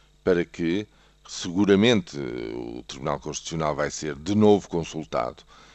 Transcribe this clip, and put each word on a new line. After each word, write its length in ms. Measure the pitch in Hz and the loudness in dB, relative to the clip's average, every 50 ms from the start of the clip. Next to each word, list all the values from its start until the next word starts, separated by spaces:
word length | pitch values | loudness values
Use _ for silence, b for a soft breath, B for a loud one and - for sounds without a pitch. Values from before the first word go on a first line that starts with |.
| b b b _ - | b b b _ 0
para 200 | 98 90 87 82 | 2 2 2 0
que 440 | - - - 85 82 87 104 107 b b b b b b b _ | -2 -4 -4 -2 0 0 -2 -4 b b b b b b b _
seguramente 920 | - - - - 92 85 95 104 95 98 98 107 123 120 101 87 - - | -16 -12 -10 -8 -4 0 2 4 6 6 6 6 6 4 4 0 -4 -8
o 640 | 71 67 60 60 60 57 55 57 60 58 58 58 62 62 | -8 -8 -8 -8 -8 -8 -8 -8 -8 -10 -10 -12 -12 -12
Tribunal 320 | - - 65 69 76 73 71 | -14 -12 -8 -6 -4 -4 -4
Constitucional 560 | - 76 71 - - - 85 80 78 76 73 | -6 -8 -10 -10 -10 -8 -6 -4 -2 -2 -2
vai 160 | 69 73 71 | -2 -4 -4
ser 240 | - - 78 76 71 | -6 -6 -8 -8 -8
de 180 | 69 76 92 104 | -8 -4 -2 2
novo 340 | 107 107 104 104 95 - | 6 6 6 6 6 2
consultado 760 | - - 85 80 - - 80 76 - 76 67 60 60 - - b b b b b b b | -2 -4 -6 -6 -6 -8 -10 -8 -6 -4 -4 -4 -4 -8 -12 b b b b b b b